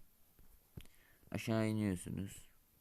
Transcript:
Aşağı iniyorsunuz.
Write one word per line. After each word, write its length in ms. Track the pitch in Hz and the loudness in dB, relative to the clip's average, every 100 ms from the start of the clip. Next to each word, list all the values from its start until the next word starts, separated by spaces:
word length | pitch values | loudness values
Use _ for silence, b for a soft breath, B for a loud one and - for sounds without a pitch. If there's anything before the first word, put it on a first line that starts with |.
| - - - - - - - - - B B B B | -18 -20 -20 -20 -20 -20 -18 -16 -16 B B B B
Aşağı 360 | 101 - 113 110 | -2 2 2 4
iniyorsunuz. 840 | 110 104 90 - - 98 - - - _ _ | 4 4 2 -2 -4 -4 -8 -18 -20 _ _